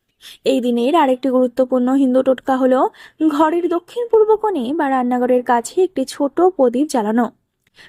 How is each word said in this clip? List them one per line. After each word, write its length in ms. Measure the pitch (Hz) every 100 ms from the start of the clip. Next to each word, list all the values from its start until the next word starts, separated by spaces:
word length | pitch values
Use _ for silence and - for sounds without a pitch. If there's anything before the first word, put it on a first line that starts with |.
| _ _ - - 277
এই 160 | 269
দিনের 340 | 240 240 240 330
আরেকটি 340 | 277 254 269
গুরুত্বপূর্ণ 640 | 254 254 - 254 254 247
হিন্দু 300 | 269 269 254
টোটকা 340 | 262 247 - 262
হলো 320 | 262 254 359 - - - 311
ঘরের 420 | 285 311 339 339
দক্ষিণ 380 | 339 - 466 480
পূর্ব 280 | 440 427 415
কোণে 380 | 427 349 233
বা 160 | 330 285
রান্নাঘরের 540 | 262 247 247 247 247
কাছে 400 | 247 240 233 -
একটি 220 | 370 - 262
ছোট 360 | - 285 -
প্রদীপ 460 | 370 359 254 240 302
জ্বালানো। 440 | 254 214 226 233 - _ _ _ _